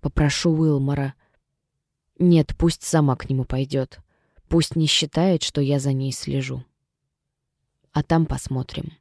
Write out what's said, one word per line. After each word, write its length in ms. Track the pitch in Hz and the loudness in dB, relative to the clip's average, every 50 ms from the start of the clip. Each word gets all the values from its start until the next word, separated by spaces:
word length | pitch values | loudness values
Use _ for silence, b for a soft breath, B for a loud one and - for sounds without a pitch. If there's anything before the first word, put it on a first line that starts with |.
Попрошу 500 | - 147 - - 151 147 - - - 175 | -6 -4 0 2 2 2 0 0 0 2
Уилмора. 600 | 160 156 160 156 151 139 135 135 143 143 139 135 135 _ _ _ _ _ _ _ _ _ _ _ _ _ _ _ _ _ _ _ _ _ | 2 4 2 2 2 2 0 0 -2 -2 -2 -4 -6 _ _ _ _ _ _ _ _ _ _ _ _ _ _ _ _ _ _ _ _ _
Нет, 360 | 175 175 175 165 147 - - - | 4 6 6 6 4 2 -2 0
пусть 260 | - 170 - - - | 0 0 0 -2 -6
сама 320 | - - 160 147 139 127 | 0 2 2 2 2 0
к 140 | - - - | -2 -4 -4
нему 160 | 135 131 127 | -4 -4 -4
пойдёт. 540 | - 131 131 135 135 147 139 131 - - - - _ _ _ _ _ _ - _ _ | -4 -4 -4 -4 -2 -2 -4 -4 -4 -8 -20 -20 _ _ _ _ _ _ -20 _ _
Пусть 260 | - 165 160 - - | 0 0 0 0 0
не 120 | 165 156 151 | -2 0 0
считает, 560 | - - - 147 _ 156 170 190 180 156 - | 0 -2 -2 -2 _ 0 2 2 2 0 -2
что 180 | - - 147 | -4 -2 -2
я 180 | 143 135 143 143 | 0 0 0 0
за 140 | 131 139 135 | 0 -2 -2
ней 180 | 131 135 135 | -2 -2 -4
слежу. 540 | 127 - - - 139 139 131 131 131 127 123 _ _ _ _ _ _ _ _ _ _ _ _ _ _ _ _ _ _ _ _ _ _ _ _ _ | -6 -8 -8 -4 -4 -4 -4 -4 -8 -10 -12 _ _ _ _ _ _ _ _ _ _ _ _ _ _ _ _ _ _ _ _ _ _ _ _ _
А 120 | _ 147 147 | _ -4 0
там 220 | _ 170 165 165 | _ 2 2 2
посмотрим. 680 | 156 - 127 - - 135 127 131 - - - - - - _ | 0 -2 -8 -6 -6 -6 -6 -6 -6 -8 -10 -10 -10 -14 _